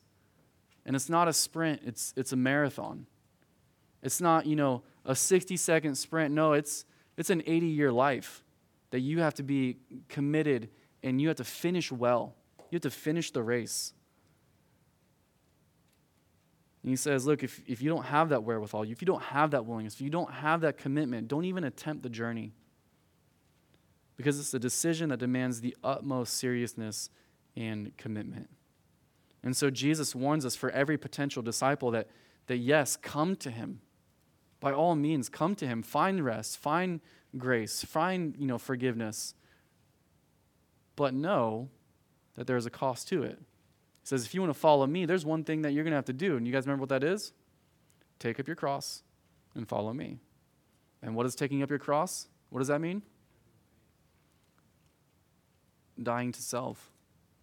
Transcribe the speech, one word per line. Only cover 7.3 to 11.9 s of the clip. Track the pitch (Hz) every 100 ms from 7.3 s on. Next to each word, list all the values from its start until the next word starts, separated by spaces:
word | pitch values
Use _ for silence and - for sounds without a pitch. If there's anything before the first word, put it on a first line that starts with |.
an | 170 156
eighty-year | 165 170 151 139
life | 120 139 120 - - _ _ _ _ _
that | 127
you | 131 165
have | 160
to | 147
be | 139 139 131 120 - - -
committed | - 143 151 151 127 113 - _ _
and | 131 131
you | 156
have | 147
to |
finish | 117 - 170 180 147